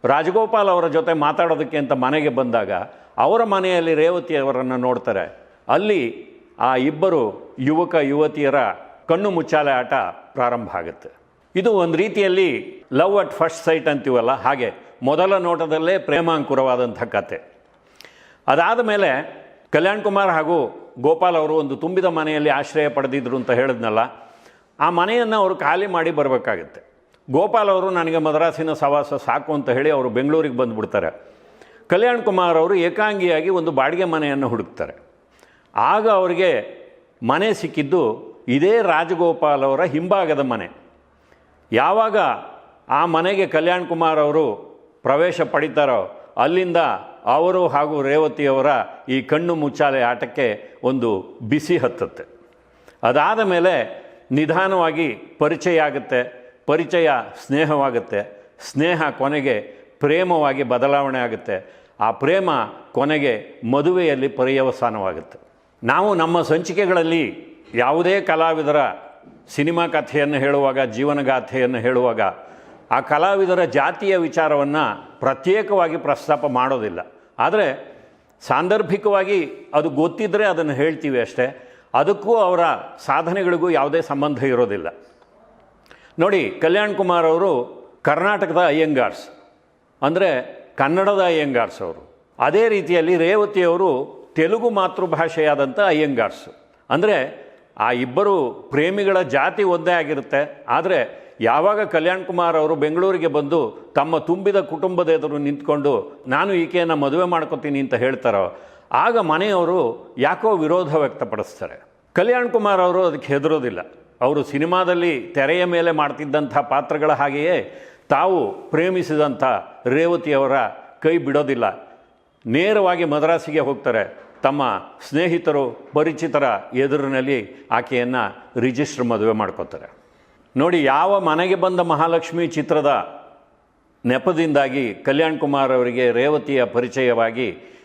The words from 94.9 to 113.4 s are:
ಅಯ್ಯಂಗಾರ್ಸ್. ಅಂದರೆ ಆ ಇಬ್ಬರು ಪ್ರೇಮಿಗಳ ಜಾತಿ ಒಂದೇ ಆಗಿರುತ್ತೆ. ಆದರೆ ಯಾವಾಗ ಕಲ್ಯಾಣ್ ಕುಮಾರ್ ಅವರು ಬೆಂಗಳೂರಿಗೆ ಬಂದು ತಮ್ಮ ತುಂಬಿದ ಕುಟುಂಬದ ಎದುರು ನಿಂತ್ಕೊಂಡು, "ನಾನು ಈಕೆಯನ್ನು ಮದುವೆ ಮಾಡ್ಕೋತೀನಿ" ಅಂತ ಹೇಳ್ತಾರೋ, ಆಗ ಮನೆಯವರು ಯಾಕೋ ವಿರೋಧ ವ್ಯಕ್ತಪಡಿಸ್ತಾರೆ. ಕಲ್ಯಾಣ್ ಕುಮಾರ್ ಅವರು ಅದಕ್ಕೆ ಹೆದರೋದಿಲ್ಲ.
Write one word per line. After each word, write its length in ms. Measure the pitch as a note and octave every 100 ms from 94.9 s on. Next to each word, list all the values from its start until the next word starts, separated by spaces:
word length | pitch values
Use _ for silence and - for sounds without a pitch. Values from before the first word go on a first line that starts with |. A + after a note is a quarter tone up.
| F#3 F3+ D#3 E3 E3 D3+ C#3+ C3+ D#3
ಅಯ್ಯಂಗಾರ್ಸ್. 680 | G3 D#3 D3+ A#2+ G#2 - - - _ _ -
ಅಂದರೆ 280 | C#3+ G#3 E3+ C3+ - - - _ -
ಆ 120 | A2
ಇಬ್ಬರು 600 | B2 B2+ C#3+ G3+ F#3 B2
ಪ್ರೇಮಿಗಳ 720 | - - C#3 E3+ G3+ G3 F#3
ಜಾತಿ 400 | D3+ C3+ E3 G3
ಒಂದೇ 280 | F#3+ F3 D#3+
ಆಗಿರುತ್ತೆ. 720 | F3 D3 C#3+ - C#3+ D3 - -
ಆದರೆ 560 | C3+ F#3 D#3+ A2 - - -
ಯಾವಾಗ 400 | A2+ C#3 F#3+ G#3
ಕಲ್ಯಾಣ್ 440 | G3+ E3 E3 F#3+
ಕುಮಾರ್ 320 | F#3 F3 E3+ D#3+
ಅವರು 180 | D3+
ಬೆಂಗಳೂರಿಗೆ 520 | D#3 D3+ E3 F#3+ F#3 E3
ಬಂದು 640 | D3 C#3+ E3 A2+ - -
ತಮ್ಮ 240 | C#3+ D3+ A#2+
ತುಂಬಿದ 420 | C#3+ F#3 G3 G3
ಕುಟುಂಬದ 480 | F#3 D#3+ F#3 F3 E3
ಎದುರು 300 | D#3+ D3+ D3
ನಿಂತ್ಕೊಂಡು, 880 | C#3+ C#3+ - D3 C#3+ A2+ - - B2+
"ನಾನು 280 | C#3+ G3
ಈಕೆಯನ್ನು 420 | F3+ D#3 F3 E3+ D3+
ಮದುವೆ 280 | C#3 D#3+
ಮಾಡ್ಕೋತೀನಿ" 560 | F3+ E3+ D3 D3 D3 C#3
ಅಂತ 140 | C3+
ಹೇಳ್ತಾರೋ, 640 | A#2+ C3 C3 A#2+ G2+ F2+ - - - -
ಆಗ 260 | C3+ G#3+ A#3
ಮನೆಯವರು 960 | E3+ D#3 G#3 F#3 E3+ F3+ A#2+ - - -
ಯಾಕೋ 380 | C#3+ F#3 A3 F#3+
ವಿರೋಧ 380 | D#3 F3+ D#3 D#3
ವ್ಯಕ್ತಪಡಿಸ್ತಾರೆ. 840 | C#3 - A2+ G#2+ - - F2+ - - _ _
ಕಲ್ಯಾಣ್ 380 | - A3 B3 A#3+
ಕುಮಾರ್ 300 | A#3 G#3 F#3+
ಅವರು 260 | F3+ F3+ F3
ಅದಕ್ಕೆ 280 | C#3+ -
ಹೆದರೋದಿಲ್ಲ. 460 | C#3+